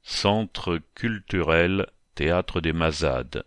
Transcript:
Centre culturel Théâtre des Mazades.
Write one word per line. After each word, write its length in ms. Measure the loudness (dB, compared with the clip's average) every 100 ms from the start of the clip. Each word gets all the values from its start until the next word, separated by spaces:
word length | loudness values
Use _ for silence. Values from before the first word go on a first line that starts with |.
Centre 760 | -6 0 2 2 -2 -6 -4 -4 -6
culturel 920 | -6 -6 -6 -4 -2 4 4 4 2 -2 _ _ -2
Théâtre 440 | 0 2 0 -2
des 120 | 0
Mazades. 720 | 2 0 2 0 -2 -4 -10